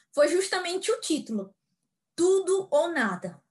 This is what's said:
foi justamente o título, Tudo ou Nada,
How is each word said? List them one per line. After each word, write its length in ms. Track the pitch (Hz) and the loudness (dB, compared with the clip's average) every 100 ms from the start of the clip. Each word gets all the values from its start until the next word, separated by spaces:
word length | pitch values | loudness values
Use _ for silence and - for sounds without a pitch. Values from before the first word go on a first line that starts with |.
| _ | _
foi 140 | - 294 | 2 2
justamente 640 | 349 381 370 349 370 403 | 2 0 -4 -4 -6 -2
o 80 | 480 | -4
título, 540 | - 294 214 220 190 _ _ _ _ _ _ - | -2 -4 -2 -8 -8 _ _ _ _ _ _ 0
Tudo 520 | 359 381 359 381 381 | 2 2 2 -2 2
ou 180 | 294 339 | 0 2
Nada, 520 | 311 214 180 180 - _ | 0 -2 -2 -10 -14 _